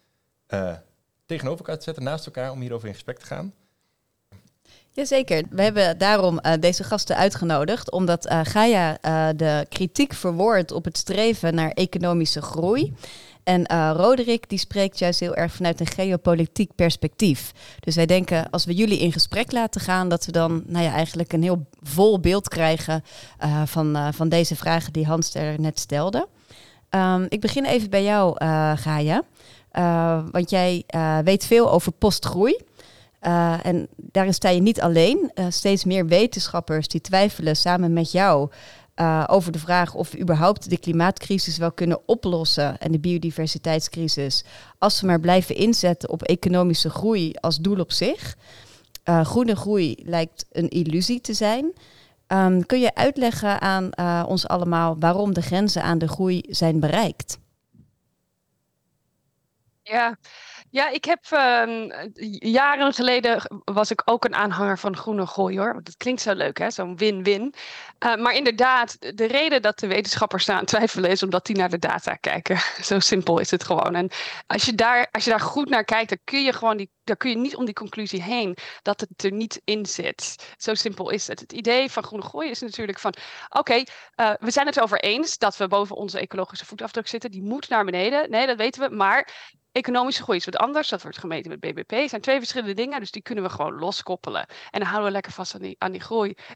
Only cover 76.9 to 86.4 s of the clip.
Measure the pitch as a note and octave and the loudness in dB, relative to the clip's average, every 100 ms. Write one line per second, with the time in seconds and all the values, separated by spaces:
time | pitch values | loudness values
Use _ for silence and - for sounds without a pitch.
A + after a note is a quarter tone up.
76.9 | _ - G3 B3+ A3+ C4+ D4 A#3+ G3+ G#3 | _ -6 -4 -2 -2 -2 -4 -6 -6 -10
77.9 | - G#3 F#3+ F3 A#3+ G3 - - - - | -10 -8 -6 -4 -4 -4 -6 -14 -8 -6
78.9 | G3+ G#3+ - G3 G3+ A3 - - G#3+ G3 | -4 -6 -4 -4 -4 -8 -8 -4 -4 -4
79.9 | - - - - - - - - G#3+ A3 | -6 -6 -6 -10 -12 -20 -10 -6 -4 -4
80.9 | F#3+ F#3 G3+ - - - - A3 B3 C4+ | -6 -6 -6 -6 -12 -12 -6 0 0 0
81.9 | A3+ - G#3+ F3+ C#4+ D#4 A#3 A#3 G#3+ G#3 | -6 -8 -12 -10 -8 -8 -8 -12 -10 -10
82.9 | F#3+ G3+ - - - - - - A#3 C4 | -6 -8 -8 -16 -18 -6 -4 2 0 0
83.9 | - - - A3 G#3 A3 C#4 C#4+ C#4 A3 | -14 -16 -2 -2 0 -2 0 0 2 2
84.9 | G3 G#3 A#3+ E4 - G#3 - F#3+ G3+ G3+ | 2 0 0 -2 0 -2 0 0 0 0
85.9 | - G3+ F#3+ F#3+ F3+ | -6 -8 -6 -6 -6